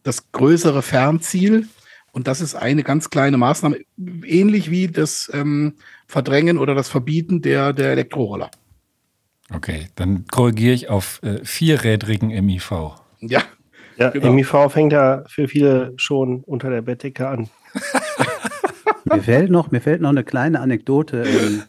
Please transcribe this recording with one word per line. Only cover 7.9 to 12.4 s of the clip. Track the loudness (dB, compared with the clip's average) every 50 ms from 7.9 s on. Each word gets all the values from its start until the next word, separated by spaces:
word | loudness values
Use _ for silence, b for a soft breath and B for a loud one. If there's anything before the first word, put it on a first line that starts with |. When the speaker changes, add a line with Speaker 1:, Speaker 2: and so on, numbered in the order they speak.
Speaker 1:
Elektroroller. | 0 0 -2 -4 -4 -4 -4 -4 -4 -8 -10 -12 -14 -20 _ _ _ _ _ _ _ _ _ _ _ _ _ _ _ _ _ -12 -12
Speaker 2:
Okay, | -12 -8 -8 -8 -8 -10 -12 -8
dann | -4 -2 -2 -2 -2 -4 -4
korrigiere | -2 0 2 2 2 2 2 2 2
ich | 2 0 -2
auf, | -2 -2 -2 -4 -10 -8 -6
äh, | -6 -6 -6 -6
vierrädrigen | -8 -6 -2 2 2 2 2 2 2 0 0 0 -2 -2 0 -2 -2
M | 0 0